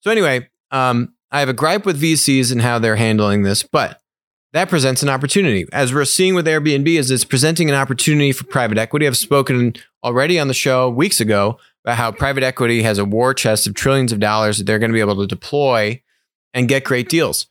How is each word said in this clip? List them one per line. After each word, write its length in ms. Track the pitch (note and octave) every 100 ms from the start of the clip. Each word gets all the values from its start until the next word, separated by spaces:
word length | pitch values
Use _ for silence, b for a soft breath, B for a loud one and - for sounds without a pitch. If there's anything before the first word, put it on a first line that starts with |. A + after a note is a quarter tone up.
So 100 | G3
anyway, 380 | A3 E3+ B2+ B2 _ _
um, 420 | C3+ B2+ A#2+ A#2+ _ _
I 100 | C#3+
have 100 | C#3
a 20 |
gripe 320 | B2+ D#3 G3
with 140 | G3+ D3+
V 180 | E3 D#3
Cs 340 | - C3+ B2
and 120 | B2
how 160 | A#2+ A#2
they're 180 | A2+ G#2+
handling 460 | A2+ G#2+ G#2 G2+
this, 200 | G2 G2
but 360 | - D#3 G#2+ - _ _ _ _ _
that 140 | D3+ F#3
presents 340 | E3+ C3 B2+
an 60 | C#3+
opportunity. 580 | C3+ C#3 - F3+ G2+ E2
As 220 | - C3
we're 100 | C3+
seeing 300 | C#3 - F#3
with 120 | F#3 D#3+
Airbnb, 400 | D#3 D3+ C#3+ C#3+
is 240 | E3 B2+
it's 140 | B2+
presenting 460 | - C3 D3 E3 E3
an 40 |
opportunity 580 | C#3 C3+ B2+ - D3+ C#3+
for 120 | C3
private 320 | - C#3 A#2+ G#2+
equity. 300 | A2 D3 D3
I've 100 | A#2+
spoken 580 | - C#3+ C3 B2+ A#2+ - B _
already 340 | A#2+ B2 D3 F3
on 100 | C#3+
the 60 |
show 360 | B2+ C#3 C3 B2+
weeks 300 | A#2+ F3+ -
ago 380 | G#2+ G#2 G2+ B2 b b
about 120 | - A#2
how 160 | A#2
private 300 | G#2 C#3 C3+
equity 400 | C3 - A#2+ A#2
has 160 | A2 G2+
a 60 |
war 280 | G2+ A2 B2
chest 340 | C3 C3+ A2 G#2
of 60 |
trillions 400 | G2+ C3+ C3+ B2+
of 80 | A2
dollars 380 | G#2+ G#2+ G#2+ G2+
that 60 |
they're 140 | G2+ G#2+
gonna 140 | A2+
be 80 | A2+
able 160 | G#2+ G2
to 100 | G2+
deploy 760 | G2 - C#3+ C#3 A#2+ G#2+ B2 _ _ _ _ _
and 160 | B2 B2
get 160 | C3+
great 240 | C3+ B2 B2
deals. 380 | E3 C#3+ - -